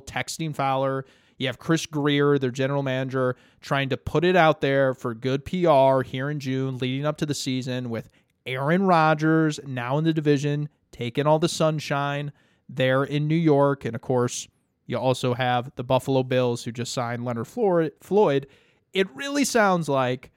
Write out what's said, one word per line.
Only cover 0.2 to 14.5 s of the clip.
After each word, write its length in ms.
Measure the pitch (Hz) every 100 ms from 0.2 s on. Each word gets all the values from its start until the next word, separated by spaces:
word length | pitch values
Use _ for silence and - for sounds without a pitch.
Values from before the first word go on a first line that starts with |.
| - - 160 143
Fowler. 500 | 135 135 135 135 135 _ _ -
You 80 | 127
have 100 | 120
Chris 300 | - 165 -
Grier, 500 | 147 143 143 143 143
their 140 | 131
general 320 | 127 135 143
manager, 520 | 135 131 131 131 127 123 _ _
trying 280 | - 139 135
to 80 | 127
put 260 | - 151
it 120 | 175 185
out 260 | 160 147
there 320 | 139 139 135
for 220 | 123 123 113
good 280 | 131 139
P 220 | - 180 170
R 380 | 139 135 135
here 260 | 127 131 139
in 100 | 151
June, 380 | 131 131 135 127
leading 300 | 127 131 147
up 100 | 147
to 80 | 151
the 80 |
season, 560 | 143 - 127 127 127 123
with 180 | 113 - _ _ _ -
Aaron 340 | 127 139 180 196
Rodgers 720 | 165 156 156 156 160 156 147 139
now 320 | 127 120 143
in 40 |
the 100 | 160
division, 540 | 160 147 143 147 147 147 _ _
taking 360 | - 120 143 147
all 100 | 156
the 100 | 170
sunshine 840 | - 160 156 - 143 143 143 143 - _ _ -
there 360 | 127 131 131
in 240 | 139 147 151
New 80 | 160
York. 500 | 160 139 143 139 117
And, 80 |
of 80 | 113
course, 460 | - 127 123 - -